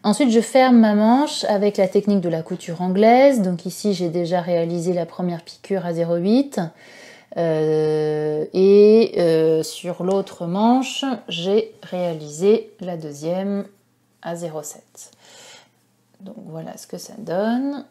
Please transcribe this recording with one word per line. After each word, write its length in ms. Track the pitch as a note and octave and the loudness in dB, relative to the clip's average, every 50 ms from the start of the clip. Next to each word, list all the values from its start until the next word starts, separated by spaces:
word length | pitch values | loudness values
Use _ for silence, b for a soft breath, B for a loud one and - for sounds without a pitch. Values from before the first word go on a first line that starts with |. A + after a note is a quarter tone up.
| - | 0
Ensuite, 280 | G#3+ G3+ - D4 B3 | 0 0 2 2 2
je 100 | A3 A#3 | 4 2
ferme 380 | A3 - - C4 B3+ C4 B3 A#3 | 0 4 4 4 6 8 6 6
ma 160 | A3 G#3+ G#3 | 6 6 4
manche 480 | G#3 G#3+ A3 A#3+ C4+ D4 D4 - - - | 2 4 4 4 4 2 -2 -4 -6 -4
avec 340 | - G#3+ G3 G#3 G#3 G3+ | -2 0 0 0 0 2
la 100 | - F#3+ | 0 -2
technique 340 | F#3 - G3+ G3+ G#3 G3+ G3 | 2 2 0 0 2 0 0
de 80 | E3+ F3 | 0 -2
la 120 | E3 D#3+ | -4 -4
couture 400 | D#3+ - F#3 F3 - - E3 D#3+ | -6 -8 -10 -10 -10 -12 -8 -6
anglaise. 640 | F3+ F#3 F#3 G3+ G#3+ A3 A#3+ B3+ C4+ C#4 C4+ A#3 F#3+ | -4 -2 2 4 6 6 6 6 6 6 4 4 0
Donc 240 | F#3 F3+ E3 - | 0 -2 -4 -6
ici, 260 | F#3 - - - G#3 G3 | -12 -12 -4 -2 -2 -2
j'ai 160 | E3+ F3+ E3+ | -2 -4 -4
déjà 320 | D#3 F3+ F3 D#3+ F3+ F3+ | -2 -4 -2 -2 -2 -2
réalisé 500 | E3+ F3+ F3 E3+ E3+ E3 F3 F3 E3 F#3 | -2 0 -2 -2 0 -2 -4 -4 -4 -2
la 140 | F3+ F3 E3 | -2 -4 -4
première 380 | E3 - - F3+ F3 F3 E3 _ | -6 -8 -6 -6 -6 -6 -8 _
piqûre 420 | - - _ - - G3 F#3+ E3 | -20 -20 _ -8 -6 -6 -6 -4
à 80 | F3 E3+ | -6 -4
zéro 220 | E3 E3+ E3 E3+ | -4 -2 -2 -2
huit. 440 | E3+ E3+ G3+ A3+ C4 C#4+ C#4+ - - F3 D#3+ B B B B B B B B B B B B - | -2 0 2 2 2 0 -2 -4 -8 -8 -8 B B B B B B B B B B B B -6
Euh, 1080 | E3 E3+ E3 D#3+ D#3 D#3 D#3 D#3 D#3 D#3 D#3 D#3 D3+ D#3 D3+ D3+ D3+ D3+ D3+ D3+ D3+ D#3 - - | -4 -2 -2 0 0 0 0 0 0 0 0 -2 -2 -2 -2 -4 -4 -4 -4 -4 -4 -6 -4 0
et, 580 | F3+ F#3+ G3 G3+ G3+ G#3 G#3+ G#3+ A3+ A3+ - - - | 2 4 6 8 8 8 8 8 6 4 2 0 0
euh, 420 | F3 E3 E3 D#3+ D#3+ D#3+ D#3+ D#3+ | 2 2 2 2 2 2 2 0
sur 420 | D#3 - - - - F3+ F3 - F3 | -2 -6 -10 -12 -10 -10 -8 -6 -4
l'autre 440 | F#3 G3 G3 F#3+ - - - F3 | -2 -2 -2 -4 -6 -12 -12 -8
manche, 580 | E3+ F3 G3 A3 A#3 B3 C4 B3+ - - - C#4 C4+ B3+ - - | -6 -2 0 2 2 2 2 0 -4 -6 -6 -6 -6 -6 -8 -10
j'ai 480 | - F3 E3+ E3+ F#3+ G3+ A3 A3 - - _ - | -12 -10 -6 -4 0 0 0 -2 -4 -12 _ -14
réalisé 920 | - F#3 F3+ F3+ F3 E3 D#3 D3+ D3 D3 D#3 F#3 G3+ A3 A3+ A3 - _ _ | -10 -8 -6 -6 -6 -6 -8 -12 -14 -8 -2 2 2 2 2 0 -12 _ _
la 180 | F#3 F3+ F3 | -12 -12 -12
deuxième 680 | D#3+ D#3 D3+ C#3+ C#3+ D3+ E3 F3 F#3+ G3 G3+ G3+ G3+ G3 G3 _ _ _ _ _ _ _ _ _ _ - | -10 -12 -14 -14 -10 -8 -6 -6 -4 -4 -6 -6 -8 -8 -12 _ _ _ _ _ _ _ _ _ _ -12
à 120 | E3+ E3+ | -12 -10
zéro 260 | E3+ F3 E3 D#3 D#3 | -10 -10 -10 -10 -12
sept. 480 | D3+ - - - _ _ _ - - - B B B B B B B B B B B B B _ _ _ _ _ _ _ _ _ | -12 -14 -18 -20 _ _ _ -20 -20 -20 B B B B B B B B B B B B B _ _ _ _ _ _ _ _ _
Donc 160 | F#3+ F#3+ - - - | -20 -20 -20 -20 -18
voilà 320 | E3 D#3 D#3+ E3 - - | -16 -14 -14 -14 -14 -18
ce 80 | - - | -20 -16
que 140 | _ - F3 | _ -16 -16
ça 140 | - - - | -16 -18 -18
donne. 680 | - - E3+ E3 F#3 G#3 A3+ A#3 B3+ C4+ C#4 C#4+ C4 - _ | -16 -10 -6 -4 -4 -2 -2 -2 -2 -4 -6 -8 -10 -14 _